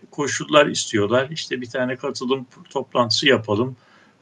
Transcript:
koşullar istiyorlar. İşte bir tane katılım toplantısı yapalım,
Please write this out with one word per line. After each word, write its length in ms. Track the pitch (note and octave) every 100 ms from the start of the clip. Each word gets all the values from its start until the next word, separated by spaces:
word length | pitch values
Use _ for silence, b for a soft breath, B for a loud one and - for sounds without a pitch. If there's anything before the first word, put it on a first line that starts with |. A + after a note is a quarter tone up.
| -
koşullar 560 | - C3+ - D3+ D3+ C#3+
istiyorlar. 600 | - - G#2 G2+ D3 C3+
İşte 320 | D#3 - B2+
bir 80 | A#2
tane 260 | C3 B2+ C3
katılım 500 | C#3 - B2+ C3+ B2 - -
toplantısı 580 | C3+ B2+ C3 A#2 - C#3+
yapalım, 480 | A2+ A2 G2+ C3 B2 b b b b